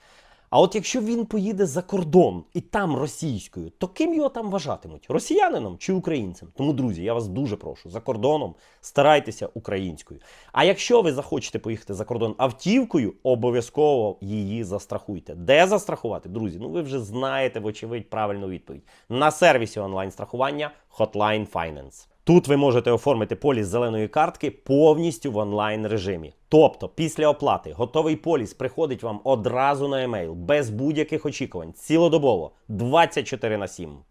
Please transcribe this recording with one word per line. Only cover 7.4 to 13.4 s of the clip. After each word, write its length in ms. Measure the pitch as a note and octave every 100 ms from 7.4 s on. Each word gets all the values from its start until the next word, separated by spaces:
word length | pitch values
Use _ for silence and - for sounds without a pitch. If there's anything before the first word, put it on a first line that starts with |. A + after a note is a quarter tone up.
| C3+ G2+
прошу, 340 | D2+ C2+ -
за 100 | G2
кордоном 560 | - A2+ B2 D3+ A2+ D#2+ _ _
старайтеся 680 | - - C#3 D3+ A2+ G#2+ -
українською. 680 | - - G2 F#2+ D#2 - - - - -
А 120 | B2
якщо 380 | D#3+ G3 - A#3+
ви 120 | F3+
захочете 460 | C3 - C#3+ - A2+
поїхати 340 | A2 A2 -
за 120 | F#2+ G#2+
кордон 300 | A#2 A2+ G#2
автівкою, 760 | C3 A#2 F3 A#3+ A#3+ D#3+ G#2+ -
обов'язково 920 | C3+ B2